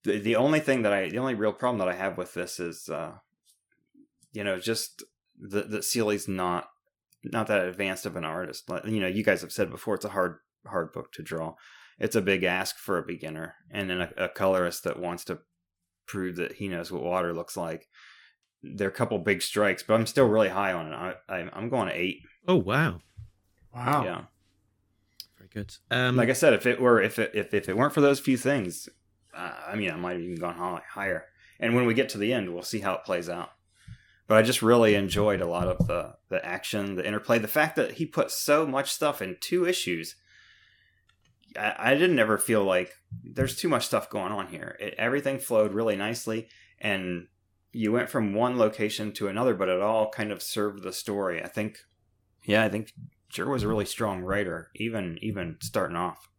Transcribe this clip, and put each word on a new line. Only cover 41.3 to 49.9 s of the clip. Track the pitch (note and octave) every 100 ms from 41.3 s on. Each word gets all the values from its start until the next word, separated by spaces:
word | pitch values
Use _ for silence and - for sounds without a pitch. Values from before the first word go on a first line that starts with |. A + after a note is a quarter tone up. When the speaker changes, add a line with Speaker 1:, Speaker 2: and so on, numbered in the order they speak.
| _ _
Speaker 1:
I, | - G#2 -
I | A#2
didn't | C#3+ F3+ C#3+
ever | A2 G#2
feel | - A2
like | G2 F#2 F2+ - _ A2
there's | - C3 C3
too | - F3+
much | B2+
stuff | - A2+ -
going | G#2+ F#2
on | G#2 F#2
here. | F2 - -
It, | G#2 -
everything | A#2 C#3 C#3+ C3+
flowed | - A2+ G#2+
really | G2+ A2+
nicely, | G2 G#2 A#2 - A2 A2+ - - _
and | G#2+ G2 F2+ F2 F2 _ _ _ _
you | A#2+ G#2+
went | A#2 -
from | B2+ G#2+
one | G#2 B2 B2
location | G#2+ G#2+ G#2+ - G#2+
to | G2+ G2+
another, | G2+ B2+
but | G2 F#2+
it | F#2
all | G#2